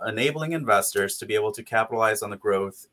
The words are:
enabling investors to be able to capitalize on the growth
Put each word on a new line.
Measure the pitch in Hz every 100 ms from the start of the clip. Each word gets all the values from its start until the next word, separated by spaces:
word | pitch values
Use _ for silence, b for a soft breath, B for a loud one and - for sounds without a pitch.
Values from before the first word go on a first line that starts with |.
enabling | 110 107 139 151 156
investors | 165 120 101 98 101 98 -
to | -
be | 107
able | 107
to | 104
capitalize | 113 113 113 117 110 107
on | 104
the | 98
growth | 104 98 98 - -